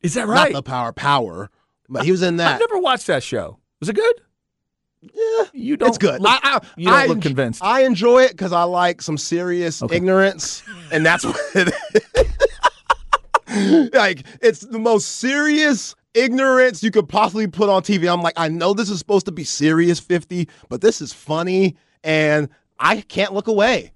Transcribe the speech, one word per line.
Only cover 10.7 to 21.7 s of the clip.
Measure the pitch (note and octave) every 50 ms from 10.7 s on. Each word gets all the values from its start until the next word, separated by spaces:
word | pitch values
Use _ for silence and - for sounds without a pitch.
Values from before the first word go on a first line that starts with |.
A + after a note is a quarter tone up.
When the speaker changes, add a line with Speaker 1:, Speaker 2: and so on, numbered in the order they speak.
| - - E3+ D3+
Speaker 2:
and | D#3+ D#3 D#3
that's | D#3+ E3+ F3+ -
what | - - - D5 - -
it | G3 F#3 F3 - - - D#5 - G#4+ - _ _
is. | B4 C5+ -
<laughs> | - - - - - - - - - - _ _ - - - - - C5+ - - - - _ - A#3+ G#3 G3 G3 G3 E4 D4 A#3 -
Like, | B3+ G#3+ G3 F#3 C3+ C3 - - -
it's | - A#3 A3+ -
the | - A#3 A3+ A3+
most | A3 A#3 A3+ G#3 - - - -
serious | - B3+ C#4 D4 D4 D4+ D4+ D4+ D#4 D4 C#4+ F#3+ - - - _ _ _ _
ignorance | - B3 C4 A#3 C4 C4+ C4+ C4 B3+ B3+ B3+ A#3 D#3 -
you | A3
could | F#3 A3 F#3 C#3
possibly | - G#3 G#3+ - E3 G#3+ A3 G3
put | D#3+ E3+ G#3 G3+
on | G3 F#3+
T | - - G#3 F#3+
V. | D#3+ F3
I'm | F3 F3
like, | E3+ E3+ - E3
"I | E3 D#3+
know | D#3+ E3+ E3+ F#3 G3+
this | G3 A#3 F#3
is | G#3 F3
supposed | C#3+ - G#3 G3 F3+ -
to |
be | E3+ D3 C#3
serious, | - - - C#3+ D#3 D#3+ D#3+ E3+ F3 F3 E3
fifty, | - _ F3 F3 D3 _ F3+ F3+ E3+ - - _ - _
but | A#2+ B2
this | - G#3+ A3+ -
is | D3+ B2+ -
funny, | - - - D3+ D#3+ E3+ F#3 F#3 F#3+ G3 F#3